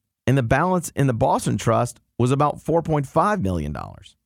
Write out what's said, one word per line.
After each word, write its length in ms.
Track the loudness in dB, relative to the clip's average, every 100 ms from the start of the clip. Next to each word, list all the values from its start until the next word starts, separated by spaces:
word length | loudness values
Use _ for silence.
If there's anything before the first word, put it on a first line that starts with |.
| _ _ 0
And 120 | 0
the 40 |
balance 480 | 2 2 2 0 -2 -2
in 100 | 0
the 60 |
Boston 460 | 2 0 0 -2 -2
Trust 420 | 0 0 0 -6 _ -2
was 120 | 0
about 320 | 2 0 -2
four 180 | -2 -2
point 260 | 0 -2 0
five 360 | 0 2 0
million 300 | -2 -2 -4
dollars. 440 | -8 -12 -16 -20 _